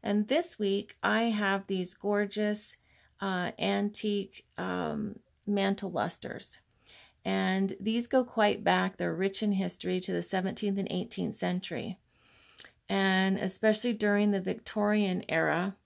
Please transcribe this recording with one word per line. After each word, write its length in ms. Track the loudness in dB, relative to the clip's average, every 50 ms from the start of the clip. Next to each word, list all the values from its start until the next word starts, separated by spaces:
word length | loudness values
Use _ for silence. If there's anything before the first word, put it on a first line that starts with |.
| -2
And 260 | 0 0 0 2 2
this 300 | 2 2 2 0 -2 -2
week, 380 | 0 0 0 0 -2 -6 -14 _ 0
I 200 | 2 2 4 2
have 420 | 2 2 2 2 2 2 2 0
these 280 | -2 -2 -2 -2 -4 -6
gorgeous, 800 | _ -2 0 2 2 0 0 0 0 0 0 0 0 -2 -4 -6 _ _ _ _ _ _ _ _ _
uh, 320 | -4 -2 -2 0 -2 -2 -4 -2
antique, 840 | 0 0 2 2 0 -2 -4 -4 -2 -2 -2 -2 -4 -6 -10 -20 -20 _ _ -8
um, 640 | -6 -4 -2 -2 -2 -2 -2 -4 -6 -6 -8 -12 _ _ _ _ _
mantle 440 | -2 0 0 2 0 0 -2 -4 -6
lusters. 680 | -2 -2 -2 -2 -4 -8 -8 -10 -10 -6 -6 -8 -8 -8 _ _ _ _ _ -20 -20 -20 -20 -20 _ _ _
And 520 | -2 0 0 0 0 2 0 0 -2 -2 -4
these 260 | -4 -2 0 0 0
go 180 | 2 2 2 2
quite 380 | 2 2 2 4 4 2 2 2
back. 340 | 2 4 4 2 0 -2
They're 180 | -2 -4 -2 -2
rich 280 | 0 -2 -2 -2 0 0
in 100 | 0 2
history 480 | 2 0 -2 -2 -4 -4 -2 -2 -2
to 120 | -2 -2 -2
the 100 | -2 -2
seventeenth 560 | 0 0 0 0 -2 -4 -2 -2 -2 0 -2
and 120 | -2 -2
eighteenth 440 | -2 -4 -4 -4 -4 -4 -4 -4 -2
century. 640 | -2 -2 0 -2 -2 -4 -6 -6 -6 -6 -6 -8 _ _ _ _ _ _ -20 -20 -20 -20 -20 -20 -18 -18 -18 _ _ _ _
And 480 | 0 2 4 4 4 4 4 4 2 2
especially 560 | 0 0 -2 2 4 4 4 4 2 -2 0
during 360 | 2 2 2 4 4 4 4
the 100 | 2 2
Victorian 840 | 0 -2 -4 -4 -6 -8 -2 0 0 2 4 2 2 2 0 -2 -2 -2
era. 460 | 0 0 2 2 2 0 0 -2 -6 _ _